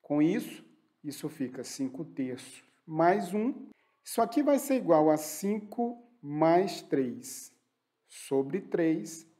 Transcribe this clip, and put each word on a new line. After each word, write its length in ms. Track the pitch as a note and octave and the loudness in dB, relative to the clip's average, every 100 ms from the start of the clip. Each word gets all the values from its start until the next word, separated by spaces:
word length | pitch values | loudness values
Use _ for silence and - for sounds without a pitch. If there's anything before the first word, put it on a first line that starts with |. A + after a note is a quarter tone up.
Com 220 | - D3 | -2 2
isso, 420 | D#3 G#3+ - - - _ _ _ | 4 2 -4 -14 -20 _ _ _
isso 260 | D3+ C3+ D#3 | -14 -10 -10
fica 360 | - B2+ B2+ | -6 -8 -8
cinco 400 | A#2 - C3+ - | -12 -6 -6 -6
terços 600 | D#3+ - C3 B2 - - _ _ - | -12 -6 -6 -6 -12 -20 _ _ -10
mais 480 | D#3 E3+ G3+ F#3+ | 2 4 4 0
um. 340 | G3+ A3+ - - - _ _ | -2 -2 -4 -12 -20 _ _
Isso 180 | - - | -8 -2
aqui 200 | A3+ D4 | 0 2
vai 160 | D4 C#4+ | 2 2
ser 180 | - C4 | 2 0
igual 340 | F3+ D#3+ D#3 | 4 6 6
a 60 | D3+ | 4
cinco 880 | - - G3 G#3+ G#3+ - A#3+ A#3+ - _ | 0 -6 -2 -2 -4 -4 -4 -4 -18 _
mais 600 | C#3+ D3 D#3+ F3 G3 - | -8 2 4 6 4 -4
três 720 | - C#3+ B2+ - - - - _ _ _ _ _ _ | -2 0 0 -4 -12 -16 -16 _ _ _ _ _ _
sobre 540 | - - C3+ C#3 F#3 | -20 -2 0 0 -4
três 680 | - - E3 D#3+ D#3+ - - _ | -4 0 2 0 -4 -14 -18 _